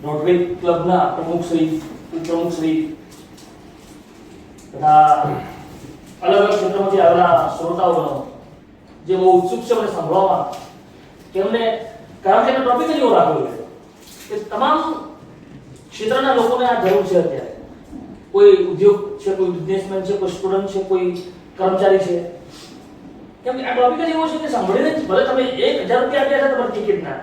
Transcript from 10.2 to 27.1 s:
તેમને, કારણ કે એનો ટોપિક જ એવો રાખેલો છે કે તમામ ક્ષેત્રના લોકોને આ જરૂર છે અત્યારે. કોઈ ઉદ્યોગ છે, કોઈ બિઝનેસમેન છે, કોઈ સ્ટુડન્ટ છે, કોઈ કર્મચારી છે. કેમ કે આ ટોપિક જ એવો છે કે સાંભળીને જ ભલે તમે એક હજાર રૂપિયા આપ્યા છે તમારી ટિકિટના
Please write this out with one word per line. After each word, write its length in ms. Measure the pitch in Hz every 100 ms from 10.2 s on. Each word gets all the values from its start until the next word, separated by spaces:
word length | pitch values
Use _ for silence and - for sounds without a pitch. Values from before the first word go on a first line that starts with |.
| 190 - - - - - - - - - -
તેમને, 520 | 185 208 226 226 226 - - - -
કારણ 220 | 190 196 254
કે 60 |
એનો 200 | 262 247
ટોપિક 160 | 247 320
જ 120 | 302
એવો 160 | 240 -
રાખેલો 320 | - 156 -
છે 160 | - - - - - - - -
કે 140 | 208
તમામ 500 | - - 277 311 330 - - - - - - - - - -
ક્ષેત્રના 420 | - 220 262 269
લોકોને 320 | 240 226 247 247
આ 180 | -
જરૂર 200 | 190 196
છે 140 | 185 180
અત્યારે. 380 | - - - - - - - - - - -
કોઈ 200 | 392 202
ઉદ્યોગ 680 | 190 - 160 202 202 - -
છે, 160 | 196 185
કોઈ 120 | 185
બિઝનેસમેન 540 | 175 160 190 190 190
છે, 120 | 185
કોઈ 160 | 202 185
સ્ટુડન્ટ 380 | 165 190 190 202
છે, 160 | 196
કોઈ 400 | 190 185 180 175 - - - -
કર્મચારી 400 | 190 185 196 190
છે. 240 | 185 170 - - - - - - - - - - - -
કેમ 140 | 247 262
કે 80 | 254
આ 100 | 247
ટોપિક 300 | 247 311 330
જ 40 |
એવો 180 | 320 320
છે 100 | -
કે 100 | -
સાંભળીને 420 | 233 185 240 294
જ 180 | 311 -
ભલે 180 | 190 269
તમે 180 | 262
એક 380 | 247 - 453 -
હજાર 220 | 185 247
રૂપિયા 200 | - 277
આપ્યા 160 | 277 277
છે 140 | 269
તમારી 180 | 240 233
ટિકિટના 380 | 208 190 180 151